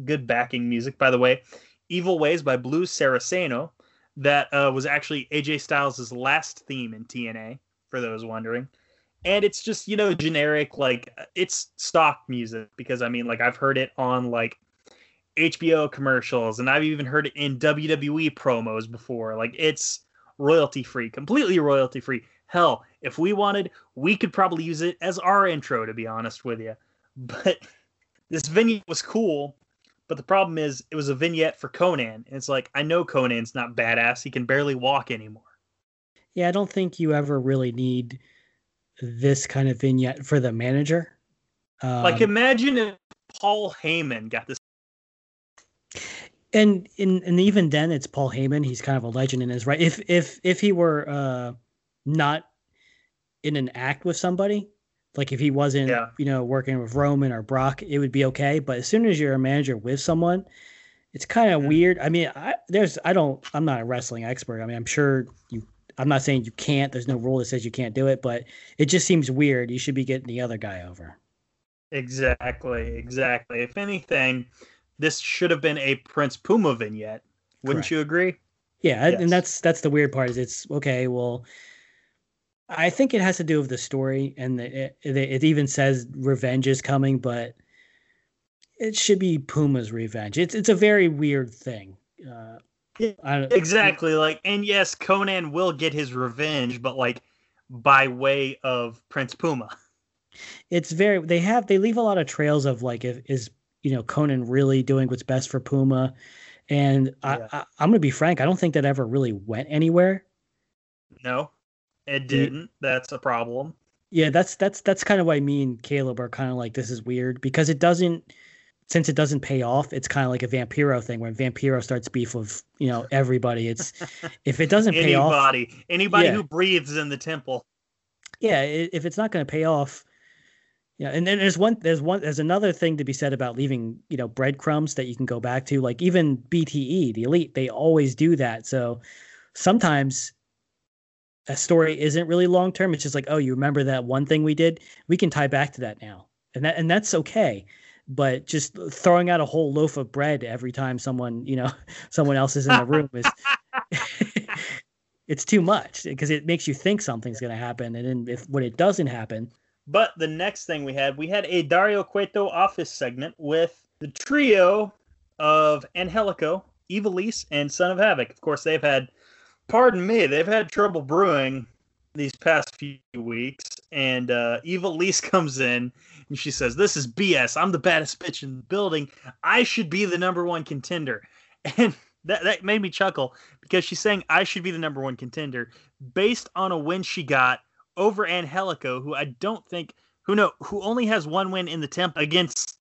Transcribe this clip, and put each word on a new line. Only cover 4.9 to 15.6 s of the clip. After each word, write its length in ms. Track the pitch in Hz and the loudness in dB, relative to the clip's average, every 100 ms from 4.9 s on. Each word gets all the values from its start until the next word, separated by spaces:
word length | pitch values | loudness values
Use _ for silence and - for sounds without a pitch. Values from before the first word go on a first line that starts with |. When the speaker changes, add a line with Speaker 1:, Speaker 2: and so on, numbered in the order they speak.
| 147 - 151 127 | -2 -4 -8 -4
Speaker 1:
A 100 | 147 | -4
J 160 | 143 151 | -2 -4
Styles' 560 | - 147 139 127 117 | -2 -2 -2 -4 -10
last 540 | 123 131 151 147 - - | -6 0 0 -2 -14 -12
theme 280 | 135 120 | -10 -10
in 100 | 110 | -12
T 240 | 117 127 117 | -14 -10 -10
N 80 | 110 | -10
A, 240 | 110 139 _ _ _ | -14 -18 _ _ _
for 100 | 131 | -8
those 240 | 117 110 | -6 -8
wondering. 420 | 113 110 113 120 135 _ _ _ _ _ | -8 -8 -6 -6 -8 _ _ _ _ _
And 200 | 175 202 | 0 2
it's 180 | 202 - | 2 0
just, 240 | - 214 - | -6 -6 -4
you 100 | 208 | 0
know, 180 | 208 | 0
generic, 640 | 175 151 160 147 151 143 - | 0 0 0 2 0 -2 -2
like, 340 | 135 123 - - 160 - | 0 0 -6 -18 -10 -4
it's 320 | 180 - - - | -4 -4 -10 -12
stock 460 | - 175 156 139 - | -2 2 4 2 -6
music, 420 | 123 113 113 107 - | -6 -6 -10 -14 -14
because, 260 | 127 127 | -8 -4
I 60 | 120 | -4
mean, 180 | 120 120 | -4 -4
like, 140 | 117 | -2
I've 160 | 120 123 | -2 0
heard 200 | 135 131 | 0 0
it 140 | 131 - | -2 -2
on, 320 | 127 127 123 | -2 0 0
like, 280 | 117 117 - _ _ _ _ _ _ _ - | -2 -4 -6 _ _ _ _ _ _ _ 0
H 220 | 165 | 0
B 160 | - | 0